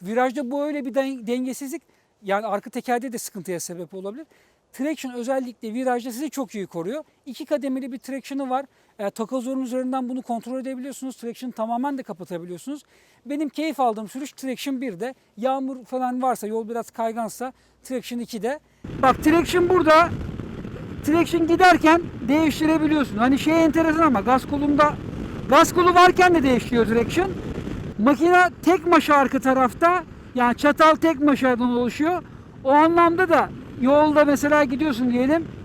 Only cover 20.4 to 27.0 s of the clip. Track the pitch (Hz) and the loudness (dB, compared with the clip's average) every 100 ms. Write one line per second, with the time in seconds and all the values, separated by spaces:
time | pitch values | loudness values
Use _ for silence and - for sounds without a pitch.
20.4 | - - - - - - - 330 330 339 | -12 -12 -12 -12 -12 -8 0 2 2 0
21.4 | 320 339 370 330 311 339 - - 226 294 | 2 6 8 8 6 4 2 -6 0 2
22.4 | 320 - 311 320 302 302 254 202 247 277 | 2 2 2 2 2 0 0 0 2 2
23.4 | 302 330 330 320 320 311 320 220 196 262 | 2 4 4 4 2 4 4 2 2 0
24.4 | - 285 285 294 302 - - - - - | 0 -2 0 4 2 0 -8 -10 -10 -10
25.4 | - 277 330 349 359 349 359 359 359 339 | 2 6 6 4 4 8 8 8 4 4
26.4 | 262 240 - 240 214 226 | 4 2 2 0 2 0